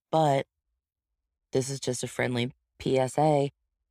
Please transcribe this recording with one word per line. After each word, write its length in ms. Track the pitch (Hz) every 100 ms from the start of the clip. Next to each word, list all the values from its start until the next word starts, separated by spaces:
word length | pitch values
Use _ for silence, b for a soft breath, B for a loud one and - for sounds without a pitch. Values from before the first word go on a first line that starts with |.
| -
but 360 | 160 151 135 - _ _ _ _ _ _ _ _ _ _
this 180 | 131 131
is 100 | 139
just 240 | - 127
a 40 | 127
friendly 440 | - 123 123 123 - _ -
P 180 | - 131
S 200 | 127 -
A. 340 | 156 143 139 - _ _ _